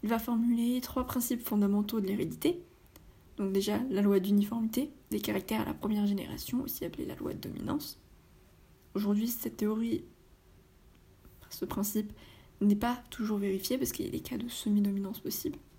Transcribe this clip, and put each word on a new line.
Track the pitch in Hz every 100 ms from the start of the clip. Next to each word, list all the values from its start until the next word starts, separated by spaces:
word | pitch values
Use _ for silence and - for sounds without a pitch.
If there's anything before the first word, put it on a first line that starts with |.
Il | 214
va | 226
formuler | 226 233 233 233 233 247
trois | 254 - 254
principes | 254 240 240
fondamentaux | - 208 202 202 208 226
de | 190
l'hérédité. | 202 165 156 - 349 - - - - - - - -
Donc | 196
déjà, | 196 196 208 254
la | 196
loi | 202 196
d'uniformité | 185 202 202 233 220 220 294 - -
des | 208
caractères | - 202 - 220
à | 220
la |
première | 220 208 208 208
génération, | 202 - - - 247
aussi | 269 - -
appelée | - -
la | -
loi | -
de | -
dominance. | - - - 285 - - - - - - - - - - -
Aujourd'hui, | 196 208 208 226
cette | 233 233 -
théorie, | 208 220 226 226 - - - - - - - - - - - - - - -
ce | - -
principe | - 202 214 208 - - - - -
n'est | 202 208
pas | 240 247 -
toujours | - 214 214
vérifié | 202 190 - 254
parce | 269
qu'il | - -
y |
a |
des | -
cas | - 247
de | 240
semi-dominance | - - 208 202 196 196 208
possible. | - - - 285 -